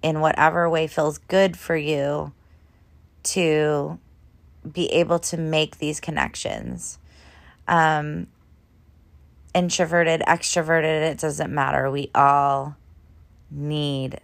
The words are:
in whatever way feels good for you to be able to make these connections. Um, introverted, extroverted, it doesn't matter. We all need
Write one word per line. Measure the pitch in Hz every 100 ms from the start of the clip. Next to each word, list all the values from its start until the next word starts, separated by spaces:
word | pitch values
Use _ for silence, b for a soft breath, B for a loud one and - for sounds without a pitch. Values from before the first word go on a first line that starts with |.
in | 156 156
whatever | 156 - 156 165 170
way | 165 160
feels | - 156 151
good | _ 190 190 170
for | - 165
you | 147 147 139 147 147 - b b b b b _ _ _
to | - - 165 151 151 147 143 165 _ _ - _ - - 160
be | 165 170
able | - - 170
to | - 165
make | 160 156 156 -
these | 151 151
connections. | - 156 - - - - 58 64 - - b b b b b b -
Um, | 170 160 156 151 151 175 _ _ _ _ _ _ _ _ - - _ -
introverted, | 180 180 - 165 170 165 165
extroverted, | - 170 - - 160 165 156 156 156
it | 147
doesn't | 156 147 147
matter. | 147 135 139 135
We | 139 143
all | - 139 143 143 139 139 147 - - - - - - -
need | 143 147 151 147 139 131 -